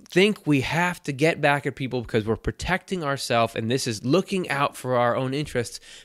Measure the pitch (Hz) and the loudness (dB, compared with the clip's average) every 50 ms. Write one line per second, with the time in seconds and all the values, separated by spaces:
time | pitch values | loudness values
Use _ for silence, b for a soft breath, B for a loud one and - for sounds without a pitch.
0 | - - - 175 196 214 196 - - 151 147 135 117 - 139 165 175 180 175 - | -18 -2 2 4 4 4 4 0 2 2 2 2 2 0 0 0 0 0 -2 -4
1 | - 151 139 123 151 160 - 143 151 151 147 139 - 143 - - 143 117 123 127 | -8 -8 -2 2 2 2 2 2 2 2 2 2 0 -4 -6 -6 -6 -4 -4 -4
2 | 110 - - 113 101 113 107 - - 113 - - - - 185 185 - - 190 180 | -4 -2 0 0 0 0 -2 -2 -4 -6 -6 -4 -2 -2 -2 -2 -2 -6 -6 -4
3 | 156 139 139 131 - - 123 117 113 113 - - 110 110 127 131 - 127 110 98 | -2 -2 -4 -4 -2 0 2 2 2 2 0 -2 -2 -2 -2 -2 -2 -4 -4 -4
4 | - 123 151 190 185 - 196 185 170 - 139 143 143 - - - - 127 127 120 | 0 2 2 2 2 0 -2 -4 -2 -2 -2 0 0 -2 -2 -6 -4 0 2 2
5 | 120 120 107 123 131 131 135 147 147 - - 123 113 - - B B B B B | 2 2 2 0 -2 -2 -2 -4 -6 -4 -4 -4 -4 -4 -8 B B B B B